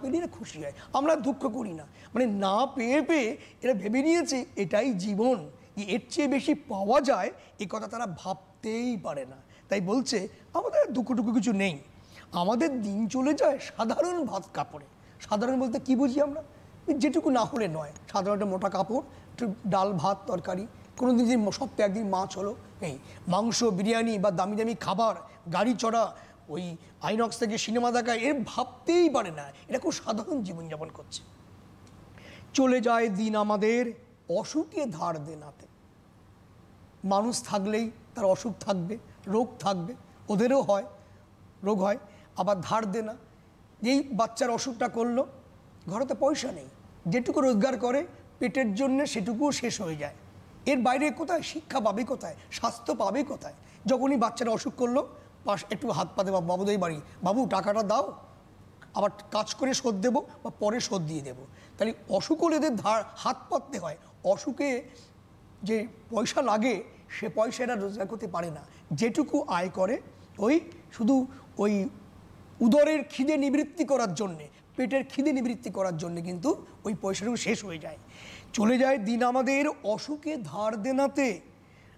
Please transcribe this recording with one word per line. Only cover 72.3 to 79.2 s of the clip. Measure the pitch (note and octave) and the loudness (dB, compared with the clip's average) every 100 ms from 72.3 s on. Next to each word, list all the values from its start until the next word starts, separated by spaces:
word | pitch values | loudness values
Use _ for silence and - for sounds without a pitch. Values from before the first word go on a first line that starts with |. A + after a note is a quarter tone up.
| - - - | -20 -20 2
উদরের | A#3 C#4+ D4 D#4 - | 6 8 6 4 -2
খিদে | - C4+ D4+ | -2 2 2
নিবৃত্তি | C#4 C#4+ D4+ - | 4 2 0 -2
করার | C#4+ C4+ A3+ | 0 2 2
জন্যে, | E3 G3+ D#3+ D3+ - - - | -2 -4 -6 -14 -20 -12 -4
পেটের | B3+ C4+ | 0 0
খিদে | C4 - C#4+ | 0 0 0
নিবৃত্তি | C4+ B3 A#3 A3 | 0 0 -4 -6
করার | F#3+ F#3 E3 | -4 -2 -2
জন্যে | E3+ E3+ | -6 -6
কিন্তু | E3+ F3+ A#3 F#4+ - - | -6 -2 -2 -2 -6 -10
ওই | - | -6
পয়সাটুকু | G3 G3 G3 G#3 A#3 | -4 -4 -2 -2 -2
শেষ | - A3+ | -2 -2
হয়ে | G3+ E3 | -4 -10
যায়। | E3 D#3 - - - - - | -12 -16 -18 -20 -18 -18 -6
"চলে | - G#3+ B3+ | 2 4 6
যায় | C4 B3 | 4 4
দিন | G3+ A#3 | 2 2